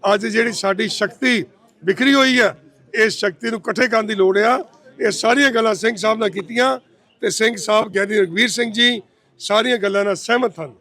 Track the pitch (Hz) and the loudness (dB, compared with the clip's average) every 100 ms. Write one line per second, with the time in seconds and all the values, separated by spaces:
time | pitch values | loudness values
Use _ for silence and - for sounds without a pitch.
0 | 202 202 220 214 233 214 196 190 220 - | 2 0 0 -2 -2 -2 -4 -2 -4 -4
1 | 208 - 254 233 143 _ _ _ 160 190 | -6 -2 0 0 -4 _ _ _ -4 0
2 | 262 277 262 254 208 - - _ _ 226 | 2 4 4 4 2 -2 -20 _ _ 0
3 | 220 - 208 170 226 220 196 202 247 226 | 0 2 -4 -4 -6 -6 -6 -2 0 0
4 | 214 208 190 196 220 262 359 _ - - | -2 2 2 4 2 0 -4 _ -20 -4
5 | 226 - 220 254 277 226 226 196 220 220 | -2 0 0 4 4 2 0 0 -2 -2
6 | 214 220 214 180 180 233 254 262 _ _ | -2 0 -2 -4 -6 0 0 -2 _ _
7 | _ _ 220 - 220 220 - 214 220 190 | _ _ -6 0 -2 -2 0 0 2 -2
8 | 196 214 190 170 240 208 233 214 240 233 | 0 0 0 0 -2 0 -4 2 0 0
9 | - _ _ _ - 208 240 240 202 196 | -8 _ _ _ 0 0 2 0 0 0
10 | 202 190 - 240 247 170 151 117 | 0 -2 -2 0 0 -4 -14 -16